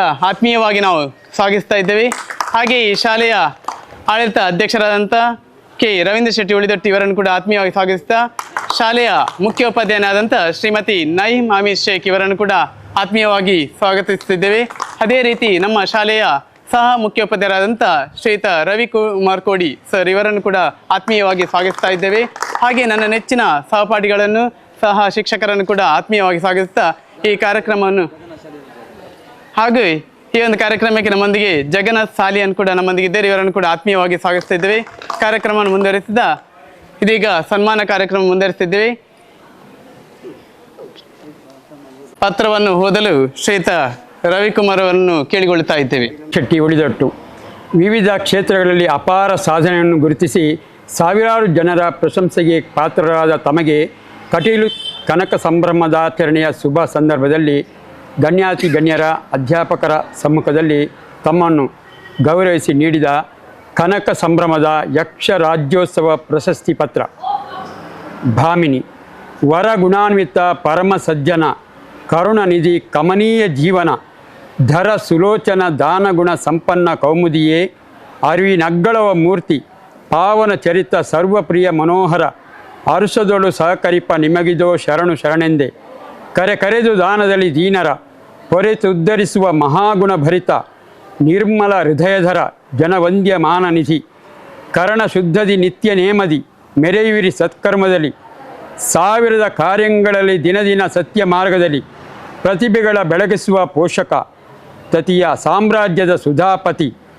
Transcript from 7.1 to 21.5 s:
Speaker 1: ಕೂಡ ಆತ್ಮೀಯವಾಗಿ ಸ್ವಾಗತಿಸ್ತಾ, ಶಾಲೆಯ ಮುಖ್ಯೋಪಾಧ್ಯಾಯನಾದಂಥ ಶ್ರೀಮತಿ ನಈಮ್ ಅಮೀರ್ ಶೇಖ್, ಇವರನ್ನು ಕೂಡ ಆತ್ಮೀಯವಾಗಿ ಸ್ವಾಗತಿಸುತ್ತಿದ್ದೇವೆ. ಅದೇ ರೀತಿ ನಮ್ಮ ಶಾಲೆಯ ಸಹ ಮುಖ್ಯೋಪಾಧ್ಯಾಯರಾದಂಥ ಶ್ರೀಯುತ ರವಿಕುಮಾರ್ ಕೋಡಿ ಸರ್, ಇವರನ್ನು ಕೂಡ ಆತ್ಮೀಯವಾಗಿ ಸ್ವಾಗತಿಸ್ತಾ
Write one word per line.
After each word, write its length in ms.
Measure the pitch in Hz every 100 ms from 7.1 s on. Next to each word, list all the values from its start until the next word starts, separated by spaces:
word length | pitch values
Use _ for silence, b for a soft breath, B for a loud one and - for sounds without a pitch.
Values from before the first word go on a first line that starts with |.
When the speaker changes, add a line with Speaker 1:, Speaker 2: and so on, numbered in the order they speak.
| 196
Speaker 1:
ಕೂಡ 120 | 190
ಆತ್ಮೀಯವಾಗಿ 440 | 185 196 208 190
ಸ್ವಾಗತಿಸ್ತಾ, 640 | 196 185 185 - 226 240 - - - - -
ಶಾಲೆಯ 320 | 226 240 233 165 123 -
ಮುಖ್ಯೋಪಾಧ್ಯಾಯನಾದಂಥ 920 | 208 208 240 233 208 214 196 202 214 240 170 170
ಶ್ರೀಮತಿ 460 | 220 214 208 190 156
ನಈಮ್ 460 | 175 214 247 233 196
ಅಮೀರ್ 200 | 202 190
ಶೇಖ್, 300 | - 185 196
ಇವರನ್ನು 300 | 190 196 196
ಕೂಡ 140 | 202 185 147 - - 196
ಆತ್ಮೀಯವಾಗಿ 720 | 196 220 214 202 190 175 135 -
ಸ್ವಾಗತಿಸುತ್ತಿದ್ದೇವೆ. 840 | 196 196 196 190 - 185 196 220 240 - - -
ಅದೇ 200 | 220 254
ರೀತಿ 380 | 240 233 226 175
ನಮ್ಮ 240 | 202 214
ಶಾಲೆಯ 420 | 190 220 208 220 190 139 - _ -
ಸಹ 220 | 240 240 240
ಮುಖ್ಯೋಪಾಧ್ಯಾಯರಾದಂಥ 880 | 214 226 214 208 196 190 202 226 214 151 139 -
ಶ್ರೀಯುತ 240 | 226 208 208
ರವಿಕುಮಾರ್ 960 | 165 165 214 240 220 214 196 190 190
ಕೋಡಿ 380 | 202 190 165 123 -
ಸರ್, 180 | 196 180
ಇವರನ್ನು 320 | 190 208 208
ಕೂಡ 140 | 202 190 156 - -
ಆತ್ಮೀಯವಾಗಿ 540 | 190 226 214 196 185
ಸ್ವಾಗತಿಸ್ತಾ 420 | 175